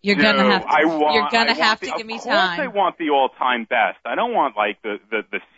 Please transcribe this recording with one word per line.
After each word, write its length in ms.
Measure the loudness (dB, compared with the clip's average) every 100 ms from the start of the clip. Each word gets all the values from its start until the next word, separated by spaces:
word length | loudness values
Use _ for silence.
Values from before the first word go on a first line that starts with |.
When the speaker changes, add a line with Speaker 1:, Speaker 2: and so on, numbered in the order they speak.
Speaker 1:
you're 120 | 0 2
Speaker 2:
do. 60 |
Speaker 1:
gonna 220 | 4 4 2
have 100 | 2
to, 60 | 2
Speaker 2:
I 160 | 2
want, 300 | 2 2 2
Speaker 1:
you're 140 | 2 0
gonna 200 | 0 0
Speaker 2:
I 80 | 0
want 0 |
Speaker 1:
have 180 | 0 0
Speaker 2:
the, 60 | -4
Speaker 1:
to 40 | -8
give 80 | -10
me 80 |
Speaker 2:
of 60 | -10
course 120 | -2
Speaker 1:
time. 260 | 0 0 -2
Speaker 2:
I 60 | -4
want 280 | 0 -2 -2
the 120 | 0
all-time 540 | 2 0 0 -2 -2 -2
best. 300 | 0 0 -2 -8
I 80 |
don't 180 | -4 -2
want, 240 | 0 0 0
like, 240 | -2 -2
the, 160 | -8 -8 -6
the, 120 | -6 -6
the 80 | -10 -12